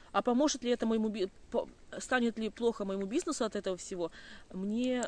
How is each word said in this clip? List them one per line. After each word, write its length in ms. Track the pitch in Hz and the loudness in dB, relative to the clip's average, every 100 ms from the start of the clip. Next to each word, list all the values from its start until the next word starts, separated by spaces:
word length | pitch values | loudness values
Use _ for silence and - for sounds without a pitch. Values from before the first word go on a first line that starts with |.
| - | -2
а 100 | 202 | 2
поможет 400 | 247 247 294 262 | 4 6 4 4
ли 80 | 240 | 0
это 160 | 240 226 | 2 2
моему 220 | 220 214 | 2 2
би-, 200 | 214 190 - - | 0 -4 -6 -6
по-, 180 | 208 - - - - | -4 -4 -8 -14 -10
станет 400 | - 254 233 220 | 0 2 2 0
ли 100 | 220 | -4
плохо 360 | - 233 220 | 0 0 0
моему 220 | 196 196 196 | -2 -2 0
бизнесу 380 | 285 349 277 | -2 0 0
от 120 | 220 208 | 0 -2
этого 200 | 196 185 | -4 -4
всего? 360 | - 185 165 - - - - | -6 -6 -6 -6 -18 -18 -12
Мне, 520 | 185 202 220 254 247 | -6 -2 0 0 0